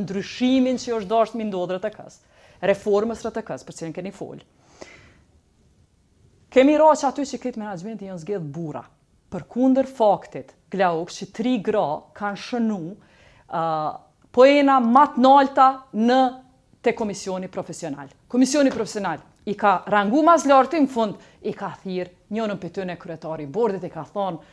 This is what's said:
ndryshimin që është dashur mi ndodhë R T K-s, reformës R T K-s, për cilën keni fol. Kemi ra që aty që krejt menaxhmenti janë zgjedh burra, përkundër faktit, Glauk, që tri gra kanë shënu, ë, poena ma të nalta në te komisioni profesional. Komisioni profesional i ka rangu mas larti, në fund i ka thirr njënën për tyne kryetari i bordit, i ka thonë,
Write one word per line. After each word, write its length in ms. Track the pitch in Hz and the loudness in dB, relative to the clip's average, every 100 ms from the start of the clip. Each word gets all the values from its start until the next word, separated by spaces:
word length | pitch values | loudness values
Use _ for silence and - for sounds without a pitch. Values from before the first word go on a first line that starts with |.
ndryshimin 720 | 196 196 - - 254 262 254 247 | -6 -6 -8 -2 2 2 0 -2
që 160 | 247 226 | -4 -6
është 80 | 190 | -2
dashur 280 | 226 220 233 | 0 0 -2
mi 80 | |
ndodhë 280 | 214 190 180 | -6 -6 -6
R 60 | 185 | -6
T 100 | 214 | -8
K-s, 300 | - - - _ _ _ _ | -10 -20 -20 _ _ _ _
reformës 640 | 185 196 214 202 233 220 | -2 0 2 0 0 -6
R 60 | 220 | -8
T 100 | 226 | -8
K-s, 220 | 220 135 | -10 -12
për 100 | - | -14
cilën 200 | - 165 | -14 -12
keni 180 | 156 190 | -10 -12
fol. 260 | - 139 147 - _ _ - - - - _ _ _ _ _ _ _ _ _ _ _ _ _ _ | -12 -14 -16 -20 _ _ -20 -20 -20 -20 _ _ _ _ _ _ _ _ _ _ _ _ _ _
Kemi 260 | 262 269 302 | 4 4 6
ra 140 | 311 | 4
që 140 | 294 269 | 4 0
aty 160 | 269 | -4
që 140 | 269 240 | -8 -8
krejt 160 | 254 233 | -10 -10
menaxhmenti 480 | 208 180 208 220 196 | -10 -12 -12 -14 -14
janë 140 | 180 | -12
zgjedh 240 | 156 202 151 | -8 -8 -8
burra, 320 | 165 160 131 - _ _ _ _ | -10 -10 -12 -16 _ _ _ _
përkundër 560 | 180 - 240 262 262 262 | -14 -8 0 2 2 0
faktit, 640 | - 214 185 - 143 - _ _ | 2 2 2 -4 -16 -16 _ _
Glauk, 400 | 190 185 165 175 | -2 0 0 -6
që 160 | - 185 | -12 -12
tri 220 | - 240 247 | -6 -2 -2
gra 380 | 214 208 151 147 - | -2 -2 -2 -4 -10
kanë 240 | - 202 202 | -10 -10 -10
shënu, 340 | - 240 226 202 160 208 _ _ _ _ - | -8 -4 -4 -4 -10 -14 _ _ _ _ -10
ë, 100 | 170 165 156 151 - _ _ _ | -6 -4 -4 -6 -8 _ _ _
poena 440 | 240 269 285 277 269 | 6 6 6 4 4
ma 220 | 233 254 285 | 4 4 4
të 120 | - | 4
nalta 440 | 262 277 269 277 269 277 - | 6 6 6 4 4 2 -6
në 240 | 208 233 254 262 262 - _ _ _ | -2 2 4 2 -2 -18 _ _ _
te 80 | 240 | -2
komisioni 520 | 220 214 190 190 185 185 | -2 -4 -8 -8 -8 -8
profesional. 580 | 185 170 160 160 143 139 _ _ | -10 -12 -10 -12 -12 -16 _ _
Komisioni 440 | 240 262 294 269 | 2 2 4 2
profesional 480 | 240 214 214 190 147 - _ | 0 -6 -6 -6 -8 -12 _
i 100 | - | -8
ka 220 | 202 208 175 196 | 0 2 2 0
rangu 320 | 208 202 285 | 0 2 4
mas 180 | 320 320 277 | 6 6 6
larti, 320 | 269 254 330 | 4 4 2
në 100 | 262 | 0
fund 240 | 233 214 - - _ - | 0 -4 -6 -18 _ -10
i 60 | |
ka 160 | - 190 - | -8 -10 -12
thirr 260 | 190 180 180 _ - | -8 -8 -8 _ -10
njënën 260 | 214 220 196 | -6 -4 -6
për 140 | 170 196 | -10 -8
tyne 180 | 180 165 | -8 -10
kryetari 460 | 175 160 160 156 | -12 -12 -10 -10
i 60 | 143 | -6
bordit, 320 | 175 233 190 | -2 0 -2
i 60 | 170 | -8
ka 140 | 165 139 | -12 -10
thonë, 260 | 208 190 151 - | -6 -6 -6 -12